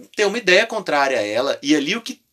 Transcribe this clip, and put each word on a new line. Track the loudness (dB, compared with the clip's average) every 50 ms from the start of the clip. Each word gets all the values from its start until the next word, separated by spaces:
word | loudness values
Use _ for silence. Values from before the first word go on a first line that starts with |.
| -18 -12 -4
ter | -2 0
uma | 0 0 0
ideia | 2 4 4 4 4
contrária | 2 -2 -6 -4 -2 0 0 0 0 0
a | 0 -2
ela. | -2 -2 -2 -2 -2 -4 -4 0
E | 0 2
ali | 2 2 0 -4
o | -4
que, | -6 -10 -14 -16 _ _